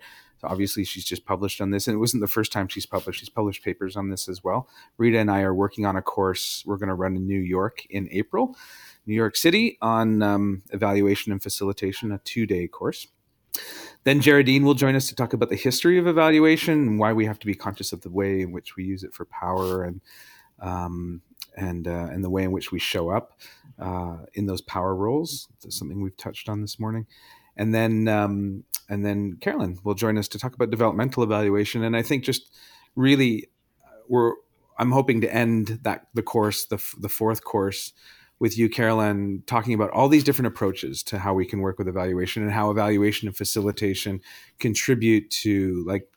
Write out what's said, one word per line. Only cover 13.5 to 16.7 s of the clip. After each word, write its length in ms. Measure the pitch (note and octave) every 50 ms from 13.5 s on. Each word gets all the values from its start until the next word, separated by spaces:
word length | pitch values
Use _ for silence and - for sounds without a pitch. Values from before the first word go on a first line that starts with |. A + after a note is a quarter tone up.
| - - - - - - - - - _ -
Then 160 | C#3 C#3 C#3+
Jaradine 420 | C3 D3 D3 C#3+ C#3 B2+ C3 C#3 C#3
will 120 | C#3 C#3+
join 200 | B2+ C#3 C3+ C3+
us 140 | C3+ C3 -
to 80 | -
talk 160 | - B2 A2+ -
about 160 | A2+ A#2+ -
the 80 | -
history 420 | - - C3 B2 - - E3+ F3+ F3+
of 80 | E3+
evaluation 680 | F3 E3 D#3+ D#3+ D#3+ D#3 D#3 D#3 D#3+ D#3+ D#3+ - E3+